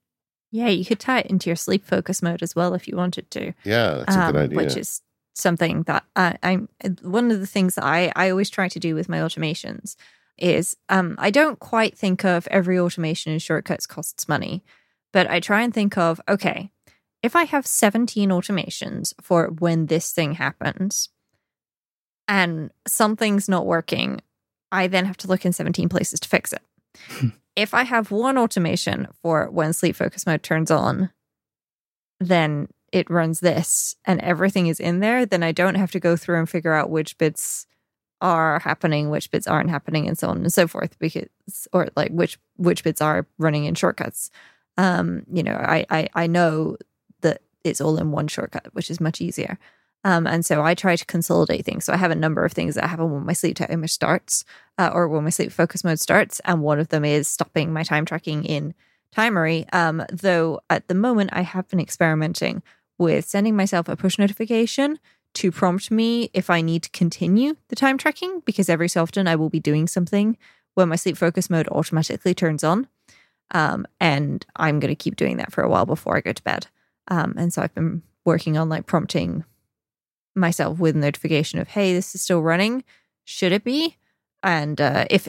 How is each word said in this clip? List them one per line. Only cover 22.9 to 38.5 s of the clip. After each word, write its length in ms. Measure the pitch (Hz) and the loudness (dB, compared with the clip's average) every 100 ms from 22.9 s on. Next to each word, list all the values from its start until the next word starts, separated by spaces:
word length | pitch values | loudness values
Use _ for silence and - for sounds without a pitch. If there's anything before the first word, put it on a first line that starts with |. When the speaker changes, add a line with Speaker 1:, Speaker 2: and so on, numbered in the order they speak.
| - 214 214 220 202 202 | 2 2 2 2 2 2
Speaker 1:
not 160 | 185 185 | 0 2
working, 560 | 165 - - 65 - - _ _ _ _ | 0 0 -2 -2 -6 -12 _ _ _ _
I 160 | 190 185 | -2 2
then 180 | 185 190 | 2 0
have 120 | 185 | -4
to 100 | 190 | -2
look 180 | 185 180 | 0 2
in 80 | |
seventeen 360 | - 165 175 170 | 0 -2 0 0
places 300 | 180 185 - | 0 -2 -4
to 80 | - | -2
fix 240 | - - | -2 -2
it. 80 | - - _ _ - - | -8 -12 _ _ -20 -18
Speaker 3:
Hmm. 200 | - 127 - _ - | -4 -4 -4 _ -4
Speaker 1:
If 180 | 208 | 0
I 100 | 233 | 0
have 280 | 247 240 214 | 0 0 0
one 260 | 208 254 269 | 0 2 2
automation 720 | 226 202 165 185 - - - - | 2 2 0 0 -2 -4 -6 -6
for 280 | 170 156 - | 0 0 0
when 240 | 170 156 | 0 0
sleep 220 | 170 175 - | 0 0 0
focus 300 | - - - | -4 -2 -2
mode 180 | 156 | -2
turns 280 | - 160 160 | 0 0 2
on, 400 | 160 - - 190 - _ _ _ _ _ _ _ _ _ - | 2 2 0 -4 -6 _ _ _ _ _ _ _ _ _ -6
then 500 | 180 175 156 147 - _ _ | 2 2 2 0 -6 _ _
it 160 | 185 - | -2 2
runs 320 | 170 160 165 | 0 0 2
this 540 | 175 160 - - - - - | 2 2 0 -2 -2 -4 0
and 160 | 175 | 0
everything 460 | 170 165 190 190 170 | 0 0 2 2 2
is 120 | 160 | 0
in 200 | 170 175 | -2 0
there, 260 | 214 247 247 | 2 2 2
then 180 | 180 | 2
I 80 | 165 | 2
don't 240 | 165 185 196 | 2 2 2
have 160 | 185 | 0
to 80 | 180 | 0
go 160 | 170 170 | 2 2
through 240 | - 170 | 2 0
and 100 | 165 | 0
figure 240 | 170 160 | -2 2
out 160 | 156 - | 2 2
which 280 | 156 156 - | -2 -4 0
bits 480 | 156 151 - - - _ _ _ _ _ | -2 0 -6 -8 -12 _ _ _ _ _
are 380 | 185 165 160 | 0 2 2